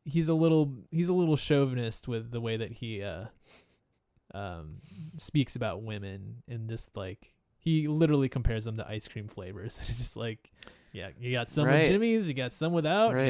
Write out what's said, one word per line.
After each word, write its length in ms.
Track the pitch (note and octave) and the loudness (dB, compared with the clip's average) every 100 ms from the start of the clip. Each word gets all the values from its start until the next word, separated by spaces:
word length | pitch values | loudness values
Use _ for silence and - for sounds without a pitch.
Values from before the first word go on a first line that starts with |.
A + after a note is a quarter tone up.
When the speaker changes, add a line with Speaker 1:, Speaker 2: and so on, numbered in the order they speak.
Speaker 1:
he's 240 | - D3+ D#3+ | -4 0 2
a 60 | |
little, 380 | D#3+ E3 D#3+ D3 B2+ - | 4 4 4 2 -2 -6
he's 160 | D#3+ F3 | -2 0
a 40 | |
little 240 | F#3 E3+ D3+ | 2 2 2
chauvinist 680 | - D3 C3+ B2+ A#2 - - | 2 2 4 0 -4 -6 -6
with 240 | A#2 A#2 | -6 -4
the 100 | A#2+ | -6
way 160 | A#2 A2+ | -4 -4
that 140 | G#2+ | -6
he, 300 | A2+ A#2 G#2+ | -8 -8 -8
uh, 220 | G2+ E2 G#2+ - _ - _ _ _ _ _ _ _ | -8 -8 -12 -16 _ -20 _ _ _ _ _ _ _
um, 440 | - G2+ E2+ D#2 D#2 - G2 D#3+ D#3+ | -10 -8 -10 -12 -16 -18 -16 -14 -6
speaks 400 | - D3+ B2+ B2 | 0 2 0 -2
about 260 | A2+ F2+ | -4 -6
women, 600 | A2 G#2+ G2+ F#2+ G2+ A#2 - | -8 -8 -8 -10 -12 -14 -12
and 200 | A#2 A2 | -10 -8
just, 280 | A2 - - | -8 -8 -8
like, 360 | F#2+ F#2+ - _ _ _ | -8 -10 -18 _ _ _
he 300 | E3 D#3+ D3+ | 0 2 2
literally 400 | D3+ D#3+ D3 C3 | 4 4 6 2
compares 360 | C3+ A#2 A2+ A2+ | 2 2 0 -4
them 100 | A2 | -8
to 100 | - | -8
ice 200 | G#2+ - | -8 -8
cream 180 | - G#2 | -10 -12
flavors. 540 | - F#2 G2 A2+ - | -12 -12 -10 -10 -8
<laughs> 80 | - | -8
It's 100 | A#2 | -6
just 180 | B2 - | -6 -4
like, 360 | A2+ A2 _ _ - - _ | -6 -6 _ _ -20 -20 _
yeah, 160 | - F2+ - | -12 -12 -8
you 140 | B2 | -2
got 160 | B2 A#2 | -2 0
some 160 | D#3 C#3+ | 2 6
Speaker 2:
Right. 140 | C#3+ | 6
Speaker 1:
with 80 | D#3 | 6
jimmies, 400 | G3 A3+ A3+ F#3 | 6 4 2 2
you 60 | |
got 180 | C3 B2+ | -2 -4
some 200 | - D#3+ | -2 0
without, 380 | E3+ D3+ F#3+ A3 | 2 2 4 4
you 60 | B2+ | 4
Speaker 2:
Right. 120 | C3+ | 2